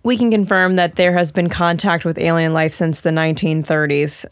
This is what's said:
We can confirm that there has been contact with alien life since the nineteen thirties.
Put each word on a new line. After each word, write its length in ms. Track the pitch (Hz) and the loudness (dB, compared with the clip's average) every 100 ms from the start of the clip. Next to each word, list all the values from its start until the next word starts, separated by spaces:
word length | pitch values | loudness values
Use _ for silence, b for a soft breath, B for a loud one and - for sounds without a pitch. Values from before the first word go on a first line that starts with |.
We 120 | 226 240 | -2 0
can 160 | 233 | 2
confirm 420 | 214 190 190 185 | 2 2 2 2
that 220 | 185 175 - | 2 0 2
there 160 | 180 | 2
has 180 | 175 170 | 2 0
been 180 | - 175 | 0 -2
contact 560 | - 170 170 196 170 | 0 0 0 0 -2
with 140 | 170 160 | -2 -2
alien 340 | 165 165 160 | 0 0 0
life 200 | 160 160 | 0 0
since 300 | - 165 151 | 0 -2 -2
the 100 | 170 | -2
nineteen 500 | 160 160 156 160 156 | 0 0 0 -2 -2
thirties. 640 | 151 156 151 143 147 - - | -2 -2 0 0 -2 -4 -8